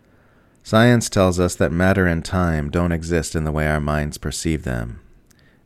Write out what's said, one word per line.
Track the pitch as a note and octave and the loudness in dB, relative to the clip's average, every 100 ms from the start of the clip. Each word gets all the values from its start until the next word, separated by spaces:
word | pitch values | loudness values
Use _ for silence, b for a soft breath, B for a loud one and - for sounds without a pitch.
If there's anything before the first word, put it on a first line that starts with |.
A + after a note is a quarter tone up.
| b b b b b b | b b b b b b
Science | - A2 A#2+ A#2+ - | 0 4 6 4 2
tells | G#2 F#2 F2+ | 2 2 2
us | F2+ | 0
that | - E2+ | 2 0
matter | E2 F#2 G2 F2+ | 2 2 2 2
and | E2 - | 0 -2
time | F#2 F2 D#2 D2 | -2 0 -2 -2
don't | F2 F2 | -2 0
exist | E2 E2 E2+ D#2 E2 | -2 -2 -2 -2 -4
in | |
the | D#2 | -2
way | D2+ D2+ | -2 0
our | D2+ | 0
minds | D2 D2+ D2+ - | 0 -2 -4 -6
perceive | D2+ - E2 D#2 | -8 -4 -2 -2
them, | - A#1+ A#1 - - _ _ b b b | -4 -6 -8 -12 -20 _ _ b b b